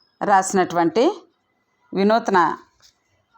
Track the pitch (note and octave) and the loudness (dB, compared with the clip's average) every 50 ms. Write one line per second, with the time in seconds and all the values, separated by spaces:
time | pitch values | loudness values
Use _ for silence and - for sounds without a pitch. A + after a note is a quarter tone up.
0 | _ _ _ - F3+ G3 G3+ F#3+ F#3 - - F#3+ F3 - E3 F3 E3+ E3 D#3+ A3+ | _ _ _ -6 -2 0 2 2 0 0 -2 -2 -2 -2 0 0 0 0 2 2
1 | B3+ F4+ G#4+ - - _ _ _ _ _ _ _ _ _ _ _ _ - - F#3 | 0 0 -2 -4 -12 _ _ _ _ _ _ _ _ _ _ _ _ -8 -4 0
2 | G3 G#3 A3 A#3 A#3 - G3 F#3 E3 D3 - - - _ _ _ _ _ _ _ | 0 2 2 0 0 0 0 2 2 0 -2 -8 -14 _ _ _ _ _ _ _
3 | _ _ _ _ _ _ _ | _ _ _ _ _ _ _